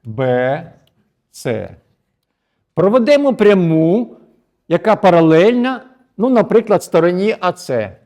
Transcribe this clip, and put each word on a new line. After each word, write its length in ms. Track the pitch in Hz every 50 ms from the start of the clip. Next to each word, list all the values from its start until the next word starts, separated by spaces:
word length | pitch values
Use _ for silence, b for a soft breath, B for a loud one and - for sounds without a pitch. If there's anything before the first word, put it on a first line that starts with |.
| _
Б, 680 | 117 107 120 131 127 123 123 127 131 139 160 170 165 _ _ _ _ _ _ _ _ _ _ _ _
С. 380 | _ - - 131 113 104 95 92 - _ _ _ _ _ _ _ _ _ _ _ _ _ _ _ _ _ _ _ _
Проведемо 640 | - 170 202 220 262 226 247 294 285 285 277 220
пряму, 840 | - 214 208 202 190 175 160 160 160 160 165 180 233 247 - - _ _ _ _ _ _ _ _ _ _
яка 280 | - 165 175 - 220 208
паралельна, 920 | 202 208 185 170 170 165 160 160 160 185 220 247 247 240 262 262 226 - - _ _ _ _ _
ну, 120 | - 233 262
наприклад, 540 | 254 226 185 - - 226 220 220 202 170 -
стороні 520 | - - 170 165 175 180 180 196 220 220 -
А 140 | 180 180 170
С. 400 | - - - 135 117 107 95 - _ _